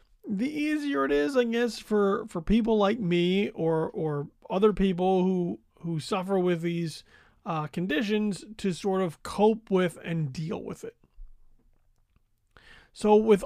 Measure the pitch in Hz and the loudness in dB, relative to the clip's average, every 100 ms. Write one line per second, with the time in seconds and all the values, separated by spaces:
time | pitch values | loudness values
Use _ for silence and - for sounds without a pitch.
0 | _ _ 349 196 262 302 302 302 285 277 | _ _ -8 -4 -4 -4 -2 -2 -2 -2
1 | 269 285 294 262 240 233 240 - - 208 | 0 0 0 0 0 0 -2 -4 -2 0
2 | 196 196 226 175 - 220 226 220 202 240 | 2 0 -4 -6 0 2 4 2 2 0
3 | 175 175 175 190 208 - 160 160 160 - | 0 2 2 2 0 -2 -2 0 -2 -4
4 | 156 143 143 - - 185 214 185 196 180 | -4 -4 -8 -14 -6 2 4 4 2 2
5 | 185 190 185 185 175 - _ - 170 160 | 2 2 2 0 -2 -6 _ -12 -6 -6
6 | - 190 185 196 180 170 170 170 165 - | -4 -4 0 0 2 0 -2 -4 -4 -8
7 | - - _ _ 208 160 151 - 185 302 | -18 -20 _ _ -8 -6 -6 -4 -2 0
8 | 208 214 214 180 214 - 202 170 196 190 | 0 0 0 -4 -10 -6 -4 -2 -2 0
9 | 180 - - - 214 220 - 190 180 - | 0 -4 -8 2 2 2 0 0 0 -2
10 | - 165 147 131 156 202 - - - - | -6 -4 -4 -4 -6 -6 -8 -12 -14 -18
11 | _ - - - - _ _ _ _ _ | _ -20 -18 -20 -20 _ _ _ _ _
12 | _ _ _ _ _ - - - - - | _ _ _ _ _ -20 -20 -20 -20 -4
13 | 208 208 220 196 | 4 6 8 4